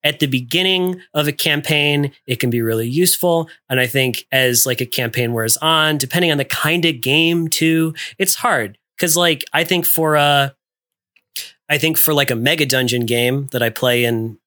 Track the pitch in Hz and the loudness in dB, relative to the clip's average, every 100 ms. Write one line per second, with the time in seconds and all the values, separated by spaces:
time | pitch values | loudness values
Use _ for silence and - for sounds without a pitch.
0 | 147 147 143 131 120 165 190 185 180 180 | -2 0 -2 -2 -2 -2 0 0 -2 -4
1 | - 151 151 147 165 147 147 151 147 143 | -6 -4 -2 -2 -2 0 0 0 2 0
2 | 143 _ - 123 123 117 113 113 117 139 | -2 _ -8 -4 -2 -2 0 -2 -2 0
3 | 180 - 175 165 160 - _ 131 127 139 | 0 2 0 0 -2 -12 _ 0 0 2
4 | 127 110 - 131 127 120 135 120 123 - | 0 -2 -2 0 2 2 0 -2 -4 -4
5 | 120 123 120 117 113 - 160 160 156 147 | -2 -2 -2 -2 -2 0 2 2 2 0
6 | 135 175 175 143 135 - 151 170 165 131 | -2 0 0 0 -2 -2 0 0 0 -2
7 | 123 147 165 170 165 - 160 160 160 156 | 0 2 2 2 0 0 2 2 0 -4
8 | - - 190 - 247 156 104 - _ - | -12 -4 -2 0 0 0 -4 -10 _ -4
9 | 175 160 175 147 - 147 170 180 165 - | 0 2 2 0 -2 -4 0 0 0 0
10 | 156 151 143 143 139 _ _ _ _ _ | 2 4 4 2 0 _ _ _ _ _
11 | _ _ _ - - _ - 147 160 160 | _ _ _ -16 -16 _ -2 0 2 0
12 | - 147 139 117 127 165 143 131 127 120 | 0 2 0 0 0 0 0 0 0 -2
13 | 117 120 123 139 135 127 117 - 127 120 | -2 0 0 -2 -4 -2 -2 0 0 2
14 | 120 117 113 104 | 2 0 -4 -10